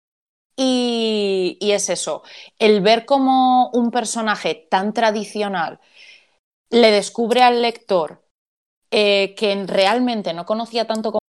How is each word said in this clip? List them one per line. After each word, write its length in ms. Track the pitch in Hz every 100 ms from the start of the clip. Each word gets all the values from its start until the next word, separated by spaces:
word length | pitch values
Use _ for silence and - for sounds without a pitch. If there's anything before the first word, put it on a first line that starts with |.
| _ _ _ _ _ -
Y, 1040 | 262 254 240 233 220 214 202 190 180 -
y 100 | 208
es 180 | 202 -
eso, 340 | 175 - 151 - - - -
el 240 | 220 208
ver 240 | 190 233 233
cómo 640 | 277 262 262 254 254 247
un 180 | 240 233
personaje 640 | 226 214 233 220 180 170 156
tan 380 | - 190 202
tradicional 840 | 220 226 214 208 208 202 185 156 - _ _ - - _ _ _ _ -
le 200 | 233 220
descubre 500 | 208 185 - 226 240
al 220 | 247 240
lector, 600 | 240 233 - 190 151 175 _ _ _ _ _ _ -
eh, 420 | 214 208 202 196 196
que 300 | 214 196 190
realmente 680 | 202 190 233 247 226 185 165
no 100 | 175
conocía 400 | 190 226 233 220
tanto 240 | 220 220
como 100 | 214